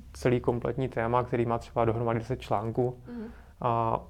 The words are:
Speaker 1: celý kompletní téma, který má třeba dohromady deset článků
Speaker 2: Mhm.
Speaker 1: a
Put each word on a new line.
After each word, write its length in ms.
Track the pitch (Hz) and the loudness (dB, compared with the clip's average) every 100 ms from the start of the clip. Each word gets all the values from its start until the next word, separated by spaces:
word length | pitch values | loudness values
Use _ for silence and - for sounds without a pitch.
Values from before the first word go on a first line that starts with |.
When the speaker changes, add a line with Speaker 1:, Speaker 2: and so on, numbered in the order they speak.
| - | -12
Speaker 1:
celý 280 | - 131 123 | -2 2 2
kompletní 480 | - 120 123 120 131 | 2 0 0 -2 -2
téma, 360 | 123 113 123 | -2 2 2
který 220 | 120 120 117 | 2 0 2
má 120 | 117 | 0
třeba 260 | - 120 | -2 2
dohromady 340 | 117 113 117 117 | 2 2 2 0
deset 220 | 113 123 | -2 -4
článků 580 | - 104 113 117 123 123 - | 0 -2 0 0 0 0 -10
Speaker 2:
Mhm. 120 | 240 220 - - - | -10 -10 -12 -18 -4
Speaker 1:
a 400 | 127 117 113 - - | 0 2 2 0 -4